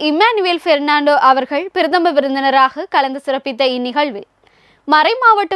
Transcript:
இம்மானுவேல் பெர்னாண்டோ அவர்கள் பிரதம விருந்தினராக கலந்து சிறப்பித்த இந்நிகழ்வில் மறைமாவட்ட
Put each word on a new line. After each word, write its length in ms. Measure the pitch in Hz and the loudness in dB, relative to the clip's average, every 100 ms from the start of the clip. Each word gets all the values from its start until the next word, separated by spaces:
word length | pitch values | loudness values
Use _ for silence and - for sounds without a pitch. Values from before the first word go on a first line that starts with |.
இம்மானுவேல் 600 | 302 302 453 440 359 349 | -2 0 2 2 -2 -2
பெர்னாண்டோ 480 | 349 285 294 294 285 285 262 | 0 0 0 0 2 2 4
அவர்கள் 420 | 269 254 285 370 | 2 0 -6 -4
பிரதம 360 | 370 320 349 339 | -4 0 0 0
விருந்தினராக 680 | 285 269 269 269 269 262 277 370 | 0 -2 -2 0 2 2 -2 -4
கலந்து 260 | 320 269 269 | -2 -2 -4
சிறப்பித்த 420 | - 269 277 240 269 | -6 -6 -4 -2 -2
இந்நிகழ்வில் 580 | 247 247 247 294 202 - _ _ _ _ _ - | -2 -4 -4 -4 -6 -16 _ _ _ _ _ 0
மறைமாவட்ட 680 | 302 311 480 466 415 403 | 2 2 2 2 2 0